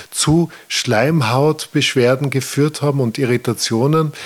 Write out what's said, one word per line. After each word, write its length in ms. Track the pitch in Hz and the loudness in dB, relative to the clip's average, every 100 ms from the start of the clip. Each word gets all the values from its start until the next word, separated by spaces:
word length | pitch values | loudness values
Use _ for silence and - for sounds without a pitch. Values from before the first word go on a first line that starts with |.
| - | -10
zu 380 | - - 160 165 - - | -4 2 2 0 -6 -8
Schleimhautbeschwerden 1600 | - - 107 135 165 113 123 151 156 - 151 135 135 120 135 143 | -6 0 0 2 2 2 2 2 0 -4 -2 0 2 2 2 0
geführt 520 | 131 - - 151 151 | -2 -2 0 0 0
haben 180 | 143 139 | -2 0
und 180 | 120 110 | -2 0
Irritationen, 960 | 127 120 - 113 - 113 135 160 156 - | 0 0 0 -4 -2 0 2 2 0 -4